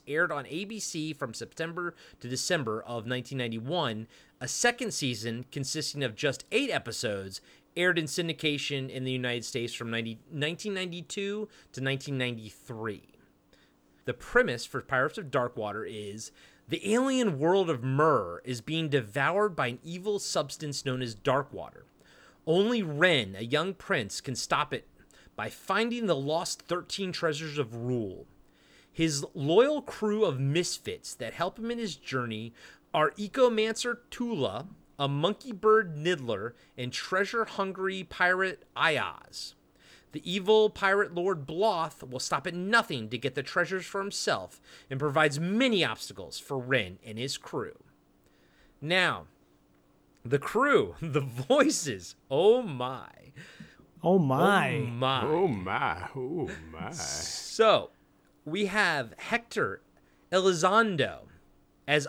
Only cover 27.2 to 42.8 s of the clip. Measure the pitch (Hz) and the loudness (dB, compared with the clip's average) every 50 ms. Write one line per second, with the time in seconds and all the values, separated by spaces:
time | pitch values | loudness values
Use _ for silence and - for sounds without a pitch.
27.2 | 175 160 147 147 160 151 143 147 127 107 117 117 120 123 127 120 110 95 90 - | 0 0 0 -2 -6 -4 -4 -4 -4 -4 -6 -4 -2 0 0 0 -2 -4 -6 -10
28.2 | 71 - _ _ _ _ _ _ _ _ - - _ _ _ - 165 160 143 139 | -16 -20 _ _ _ _ _ _ _ _ -20 -20 _ _ _ -2 0 0 0 -4
29.2 | 160 - - 156 135 147 170 214 262 294 302 277 - - - - 214 208 208 220 | -6 -6 -6 -4 0 4 6 6 6 6 4 0 -4 -8 -6 -2 -2 0 2 2
30.2 | 214 170 135 127 135 139 147 170 175 - - - - 107 90 - - - - - | 2 2 2 0 0 0 2 0 0 -2 -6 -6 -8 -8 -10 -8 -10 -14 -12 -10
31.2 | 120 110 - - 170 190 - 226 220 233 240 233 226 185 143 - - - 131 131 | -10 -10 -4 -4 -4 -4 -4 -6 -6 -6 -4 -4 -6 -6 -8 -10 -10 -6 -4 -4
32.2 | 120 117 110 107 113 117 - - - - - _ _ _ - 151 156 151 - - | -4 -4 -6 -6 -8 -10 -14 -18 -20 -20 -20 _ _ _ 0 2 2 2 0 -4
33.2 | 208 196 - 269 254 240 226 214 214 220 220 - - 240 240 - _ _ - - | -8 -4 4 4 4 6 6 2 0 0 0 -2 -4 -4 -4 -6 _ _ -8 -6
34.2 | 240 233 226 156 123 98 95 120 160 196 - - _ _ _ - 143 139 143 143 | -4 -2 0 0 -2 -2 -2 -6 -10 -12 -18 -20 _ _ _ -4 -2 -2 0 2
35.2 | 160 196 208 - - 262 214 180 - 214 214 220 202 170 151 147 151 175 180 147 | 0 0 0 -2 -8 -12 -10 0 4 6 6 6 4 0 -6 -2 0 0 0 0
36.2 | 127 117 107 95 107 120 - _ _ _ _ 127 123 127 - - - - 185 190 | 0 -2 -2 -2 -4 -8 -10 _ _ _ _ -6 -6 -6 -4 -6 -4 0 0 0
37.2 | 202 190 240 233 214 - - - 196 190 180 190 190 190 190 190 175 - - - | 0 0 0 -2 -2 -2 -2 -2 -2 -2 -4 -4 -4 -4 -4 -6 -8 -10 0 2
38.2 | 180 180 185 185 190 190 - - - _ _ 120 151 165 151 120 98 85 - - | 4 4 4 4 0 -2 -2 -8 -16 _ _ 2 2 2 4 2 0 -2 -6 -10
39.2 | 50 - - - - - - _ _ _ _ _ - - - - _ _ - 156 | -18 -16 -14 -12 -12 -14 -16 _ _ _ _ _ -20 -20 -20 -20 _ _ -14 -10
40.2 | - 175 180 202 180 202 220 220 214 208 - - 196 190 196 208 202 - 170 175 | -6 -4 -4 0 4 6 8 8 8 6 2 2 2 4 4 4 2 0 -2 -2
41.2 | 175 196 185 151 135 127 156 - 214 - 185 165 165 156 - - - 127 123 127 | 0 0 0 -2 -4 -6 -2 0 2 2 2 2 -2 -4 -6 -12 -12 -10 -8 -6
42.2 | - - 160 139 - 185 170 180 185 196 233 233 | -2 -2 -2 -2 -2 -4 -4 -4 0 4 4 4